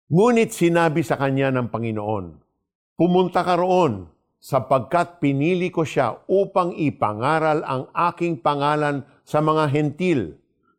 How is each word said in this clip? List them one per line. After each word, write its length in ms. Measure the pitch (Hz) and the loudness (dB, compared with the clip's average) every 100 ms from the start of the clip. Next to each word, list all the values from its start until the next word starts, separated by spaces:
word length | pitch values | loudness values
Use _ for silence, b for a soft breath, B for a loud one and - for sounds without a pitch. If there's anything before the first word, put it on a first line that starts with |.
| - | -2
Ngunit 400 | 160 233 226 220 | 2 4 4 0
sinabi 480 | - 170 170 165 156 | 0 2 4 2 0
sa 160 | 147 131 | -2 -2
kanya 320 | 139 135 135 | 0 0 0
ng 240 | 127 120 | 0 -2
Panginoon, 640 | 110 113 107 104 107 87 78 _ _ _ _ _ - | -4 -6 -4 -4 -4 -6 -16 _ _ _ _ _ -2
"Pumunta 400 | 175 180 180 185 | 2 2 2 0
ka 160 | 175 175 | 0 2
roon, 560 | 180 180 156 98 87 _ _ _ | 2 2 2 -2 -10 _ _ _
sapagkat 880 | - 135 - 135 110 175 196 - | -4 -2 0 0 0 -2 -2 -2
pinili 480 | 143 139 156 185 180 | -2 0 0 0 -2
ko 160 | 175 156 | -2 -2
siya 320 | 151 117 - - | -2 -2 -4 -2
upang 480 | 190 190 190 175 202 | 0 2 0 -2 -2
ipangaral 880 | 147 - 110 107 131 160 156 151 | -2 0 -2 -2 -2 0 0 0
ang 240 | - 131 - - | -2 -6 -6 -4
aking 480 | 170 - 170 165 | -4 -2 -4 -2
pangalan 640 | 151 143 147 151 147 143 - b | -2 0 0 0 -2 -4 -8 b
sa 160 | b 151 | b 0
mga 320 | 156 156 151 | 2 2 2
hentil, 640 | 147 151 147 180 143 82 - _ _ _ | 0 -2 -2 0 0 -2 -10 _ _ _